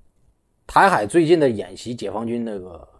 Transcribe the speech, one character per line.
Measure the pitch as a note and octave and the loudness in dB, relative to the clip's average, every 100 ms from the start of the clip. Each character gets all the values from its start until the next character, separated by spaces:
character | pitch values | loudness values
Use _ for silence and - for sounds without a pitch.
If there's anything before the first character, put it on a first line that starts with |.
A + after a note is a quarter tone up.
| _ _ _ _ _ _ - | _ _ _ _ _ _ -2
台 | - F#3+ | 2 4
海 | D#3 G#2 | 2 0
最 | E3+ D#3 | 2 4
近 | E3+ | 4
的 | C#3 | 2
演 | G#2+ F2+ F#2+ | 0 -8 -14
习， | A2+ | -12
解 | A#2+ G2+ | -10 -8
放 | G2+ A2+ | -6 -6
军 | A#2 A2+ | -6 -8
那 | G2+ | -10
个 | F2+ E2 - | -12 -18 -20